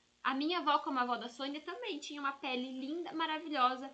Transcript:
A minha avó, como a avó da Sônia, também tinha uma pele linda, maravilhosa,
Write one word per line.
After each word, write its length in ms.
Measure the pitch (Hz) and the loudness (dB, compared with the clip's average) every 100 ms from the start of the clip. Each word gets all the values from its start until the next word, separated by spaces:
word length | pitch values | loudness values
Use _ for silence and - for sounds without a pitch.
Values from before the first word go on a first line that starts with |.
| _ _ | _ _
A 120 | 240 | 0
minha 240 | 262 302 359 | 2 2 2
avó, 220 | 302 294 | 4 4
como 200 | 302 269 | 4 2
a 40 | |
avó 120 | 247 226 | 2 0
da 140 | 233 | -2
Sônia, 320 | - 269 294 | -4 -4 -4
também 360 | 339 427 480 294 | -6 -6 -4 -4
tinha 220 | - 294 | -6 -4
uma 140 | 277 | -2
pele 440 | 277 277 247 254 262 | -2 -2 -2 -2 -4
linda, 360 | 269 339 330 | -4 -4 -4
maravilhosa, 760 | 320 320 311 330 294 247 254 269 | -2 0 0 0 4 4 4 -4